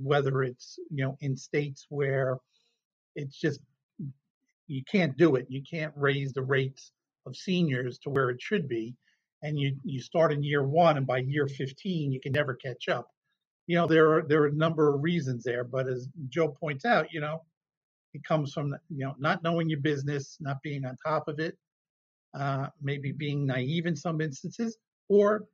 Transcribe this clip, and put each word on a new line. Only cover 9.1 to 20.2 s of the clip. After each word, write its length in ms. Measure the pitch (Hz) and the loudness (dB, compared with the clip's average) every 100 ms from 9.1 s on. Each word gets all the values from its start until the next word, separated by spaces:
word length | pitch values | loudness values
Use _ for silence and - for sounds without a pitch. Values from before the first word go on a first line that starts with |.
| _ _ _ | _ _ _
and 160 | 151 151 | -4 -2
you, 180 | 139 135 | -2 -2
you 160 | - 135 | -6 -8
start 320 | - 170 160 | -2 2 4
in 100 | 147 | 2
year 240 | 143 143 139 | 0 0 2
one, 300 | 160 170 143 | 4 6 4
and 100 | 131 | 2
by 120 | 127 | 0
year 280 | 131 147 139 | 0 0 -2
fifteen, 640 | - 135 - 196 170 139 | -2 -8 -8 -4 -2 -2
you 100 | 131 | -4
can 120 | 147 | -2
never 220 | 143 139 | -2 0
catch 340 | 123 135 120 - | -4 -8 -8 -4
up. 180 | 127 - _ _ _ _ _ - | -4 -6 _ _ _ _ _ -2
You 100 | 175 | 2
know, 100 | 156 | 6
there 240 | 160 156 | 8 8
are, 100 | 160 151 | 6 4
there 160 | 156 | 4
are 40 | 147 | 4
a 80 | |
number 400 | 147 165 160 147 | 4 2 4 4
of 80 | 139 | 4
reasons 420 | 160 175 131 120 | 2 0 0 -4
there, 180 | 123 120 | -2 -4
but 260 | 120 131 131 | -2 -2 -2
as 200 | 123 131 175 131 | -4 -8 -10 -6
Joe 180 | 156 160 | 0 -2
points 380 | 143 156 139 240 | -2 -6 -4 2
out, 260 | 196 156 | 2 2
you 80 | 160 | -4
know, 220 | 151 160 - _ _ _ _ _ _ | -6 -6 -10 _ _ _ _ _ _
it 100 | 143 | -12
comes 300 | - 160 135 | -2 0 0
from, 200 | 160 143 139 - | -2 -4 -4 -8
you 160 | 143 | -6
know, 100 | 135 135 | -6 -2
not 240 | 151 185 | -2 0
knowing 260 | 165 170 165 | 0 0 0
your 120 | 156 | 0
business, 580 | 151 143 139 143 | 0 0 0 -4